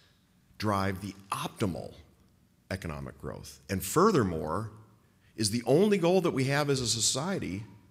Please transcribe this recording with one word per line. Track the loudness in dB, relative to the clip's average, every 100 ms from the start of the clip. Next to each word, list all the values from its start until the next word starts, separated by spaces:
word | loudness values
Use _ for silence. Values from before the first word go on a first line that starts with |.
| _ _ _ _ _ -6
drive | -2 0 0 -2
the | -8 -12 -8
optimal | -6 -6 -2 -2 -2 -10 -16 -20 _ _ _ _ _ _
economic | -8 -6 -8 -10 -10
growth? | -12 -10 -14 -18 -6
And | -6
furthermore, | 0 4 4 4 2 0 -2 -4 -4 -12 -20 _ _ _ _ -4
is | -2
the | -2
only | 2 4 6 4
goal | 4 4
that | 2
we | 0
have | 0 0 0
as | 0
a | 0
society | 0 0 0 -2 -4 -4 -6 -10 -18 _